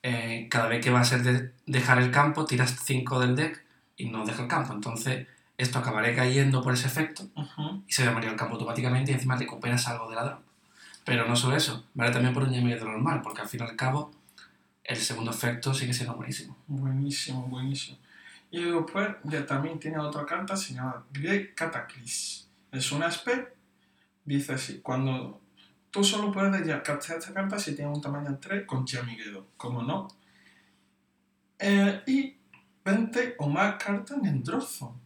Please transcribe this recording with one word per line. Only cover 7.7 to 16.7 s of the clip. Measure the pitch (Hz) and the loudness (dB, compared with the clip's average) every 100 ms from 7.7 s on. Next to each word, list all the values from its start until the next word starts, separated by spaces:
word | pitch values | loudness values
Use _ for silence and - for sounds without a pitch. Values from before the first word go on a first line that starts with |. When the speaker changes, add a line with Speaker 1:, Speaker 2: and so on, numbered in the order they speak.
| 196 - | -6 -4
Speaker 1:
y | |
se | - 123 | 2 2
llamaría | 117 113 | 2 -2
el | 110 | -4
campo | 117 | -4
automáticamente | 113 117 120 123 127 139 | -4 -4 -2 2 2 2
y | |
encima | 131 127 123 | 0 2 0
recuperas | 123 120 120 123 123 | -2 -6 0 0 0
algo | 117 113 | -4 -6
de | 113 | -4
la | |
drop. | 123 - _ _ _ _ - - | -6 -6 _ _ _ _ -20 -12
Pero | - 123 117 | 0 2 4
no | 120 | 4
solo | 127 | 4
eso, | 139 - 110 - | 2 0 -2 -10
vale | - 123 | 0 2
también | 127 123 | 4 4
por | 123 | 4
un | 131 | 2
Yamigedo | 127 120 117 110 | 4 2 2 -4
normal, | 110 143 - | -2 0 0
porque | 113 - | -2 -6
al | - | -8
fin | 120 | -6
y | |
al | 117 - | -6 -2
cabo | 131 143 151 - _ - - _ _ _ | 0 0 -2 -12 _ -20 -20 _ _ _
el | - 117 | -6 -4
segundo | - 120 117 | -2 -2 -4
efecto | - 120 123 139 | -2 -2 0 -2
sigue | 131 123 | 0 0
siendo | 123 - | -2 -4
buenísimo. | - 131 131 - - | -6 -8 -8 -10 -18
Speaker 2:
Buenísimo, | - | -8